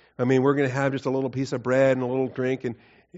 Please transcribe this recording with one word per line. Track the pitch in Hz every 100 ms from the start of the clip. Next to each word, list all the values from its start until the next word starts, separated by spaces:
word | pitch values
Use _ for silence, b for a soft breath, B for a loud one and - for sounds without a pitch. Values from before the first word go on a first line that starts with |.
| b b
I |
mean, | 127 131
we're | 135
gonna | 143 139
have | 131 139
just | 135 135
a |
little | 131 135
piece | 120 131
of | 127
bread | 120 131 135 127
and |
a | 123
little | 131 131
drink, | - 127 127
and | 123 113 b b b